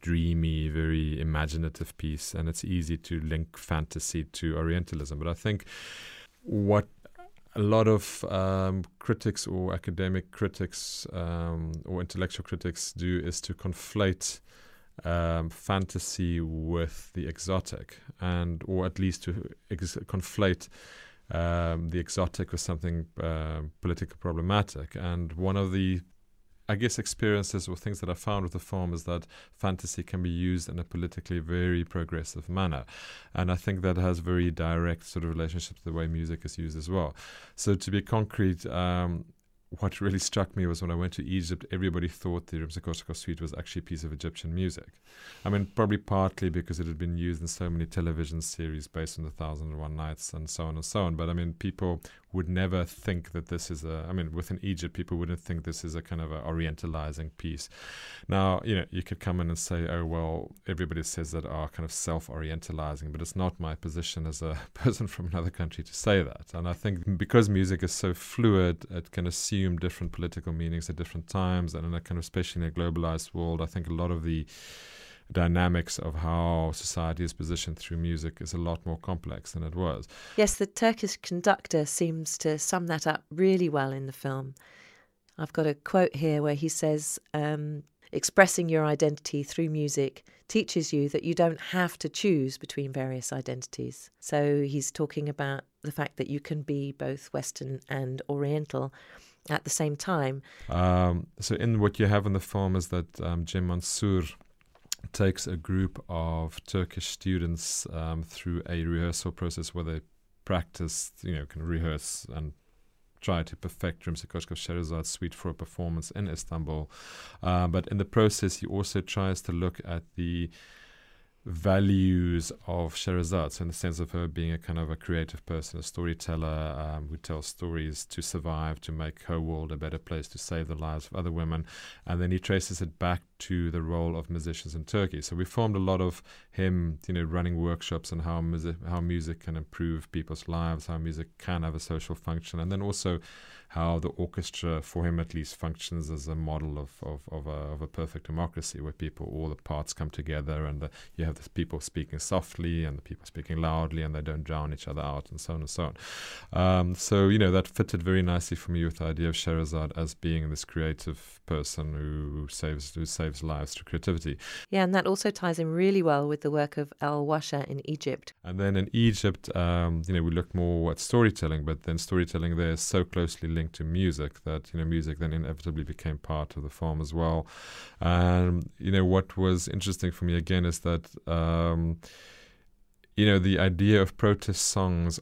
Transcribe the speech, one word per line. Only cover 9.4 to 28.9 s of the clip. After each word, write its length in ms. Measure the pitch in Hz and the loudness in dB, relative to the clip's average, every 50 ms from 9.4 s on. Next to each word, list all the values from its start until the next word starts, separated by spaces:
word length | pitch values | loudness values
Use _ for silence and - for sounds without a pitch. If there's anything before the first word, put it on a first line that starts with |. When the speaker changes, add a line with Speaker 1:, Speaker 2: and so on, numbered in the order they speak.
| - | -4
Speaker 1:
or 300 | - 90 92 92 92 90 | -4 -2 -2 0 0 -2
academic 560 | 90 - - 87 85 95 92 92 92 - - | -2 -2 -4 -2 0 0 0 0 0 -2 -6
critics, 720 | - - 107 95 - - 95 85 - - - - - - - - | -4 -2 -2 -2 0 -2 -4 -4 -4 -8 -8 -8 -8 -10 -10 -8
um, 600 | - 90 85 85 85 85 85 85 82 82 82 80 80 78 - | -6 -4 -4 -2 -2 -2 -2 -2 -2 -2 -4 -4 -6 -8 -6
or 160 | - 92 90 | -4 -4 -4
intellectual 440 | 90 87 - 90 92 90 - - 95 | -4 -4 -2 -2 -2 -2 -2 -8 -6
critics 480 | - 101 85 - 90 82 - - - | -6 -6 -4 -2 -4 -4 -2 -6 -8
do 280 | - 87 85 90 90 87 76 | -6 -2 0 0 0 2 0
is 160 | 85 87 - | -2 -4 -4
to 140 | - - 87 | -6 -8 -8
conflate, 840 | - - 92 87 - - - - 107 101 95 87 - - - - - - - - - - - - - - - - - - | -6 -4 -6 -6 -6 -10 -4 0 2 4 4 4 2 -2 -6 -6 -8 -14 -20 -20 -20 -20 -20 -20 -20 -20 -20 -20 -8 -2
um, 460 | 82 85 85 85 82 82 82 80 80 | 0 2 2 2 2 2 0 0 -2
fantasy 920 | - - - - 98 95 95 - - 95 - - - - 92 87 85 85 | -6 -8 -2 0 0 0 0 0 -4 -6 -4 -4 -2 0 0 2 2 2
with 680 | 82 80 80 80 80 80 85 85 82 76 - - - - - | 0 0 -2 -2 -2 0 0 0 0 -2 -4 -10 -14 -8 -6
the 120 | 92 76 | -6 -4
exotic, 720 | 73 80 - - 92 95 92 - - - - - - - - - - - - | -4 -6 -6 -4 0 0 0 -2 -4 -8 -10 -10 -14 -18 -20 -18 -20 -12 -4
and, 420 | 90 90 87 87 85 87 85 80 - - | -2 0 0 2 0 0 -2 -4 -2 0
or 180 | 95 92 90 | 0 0 0
at 140 | 92 - - | 0 0 2
least 240 | 95 92 90 - - | 2 2 2 0 -4
to 260 | 90 90 - - - - - _ - | -4 -4 -4 -6 -8 -12 -16 _ -8
ex-, 300 | 104 76 - 82 - - 98 | -6 -4 -4 -6 -6 -8 -6
conflate, 600 | - - 95 - - - - 104 95 90 - - - - - - - - - - - - - _ - | -4 -4 -4 -4 -4 0 4 4 4 4 2 -2 -12 -18 -20 -20 -20 -20 -20 -20 -20 -20 -20 _ -4
um, 560 | - 82 85 85 85 85 85 82 82 82 85 82 | -2 0 0 2 2 2 2 0 0 0 -2 -2
the 100 | 85 87 | -2 -2
exotic 540 | 82 - - 101 92 85 - - 92 - | -2 -2 0 0 0 0 0 -4 -4 -4
with 80 | - 85 | -4 -4
something, 460 | - - 90 78 90 87 85 85 82 - _ - | -2 -4 -4 -2 -2 -2 -2 -2 -4 -6 _ -4
uh, 420 | 82 82 80 80 78 78 78 78 78 78 - _ | -2 -2 -2 -2 -2 -4 -4 -6 -6 -8 -10 _
politically 380 | - 87 85 - 87 80 - - | -2 -2 0 0 -4 -8 -8 -6
problematic. 760 | - 90 80 82 85 92 101 104 98 - - 71 71 - - | -4 -2 -2 0 2 2 4 2 2 2 -4 -10 -10 -8 -8
And 380 | - 92 90 87 85 85 80 | -6 -4 -2 -2 -2 -2 -4
one 240 | 80 85 92 95 95 | -2 0 0 2 2
of 160 | 101 98 92 | 2 2 2
the, 300 | 92 98 95 92 92 90 - - - _ _ _ _ _ _ _ - - - - | 2 2 2 2 2 0 -2 -8 -18 _ _ _ _ _ _ _ -20 -14 -4 -2
I 80 | 104 | 0
guess, 240 | 101 117 120 - - | 0 2 0 0 -2
experiences 680 | 107 - - - 123 107 104 101 98 - - 98 90 | -4 -4 -4 0 2 4 4 4 2 0 -2 -4 -4
or 80 | - 90 | -4 -8
things 240 | - - 107 101 - | -6 -6 -6 -6 -4
that 100 | - 90 | -4 -4
I 60 | 87 | -4
found 300 | - - 110 104 101 92 | -2 -2 -2 -2 0 -2
with 80 | 82 | -2
the 80 | - 90 | -4 -6
film 340 | - - - 95 90 87 | -6 -4 -4 -2 -2 -2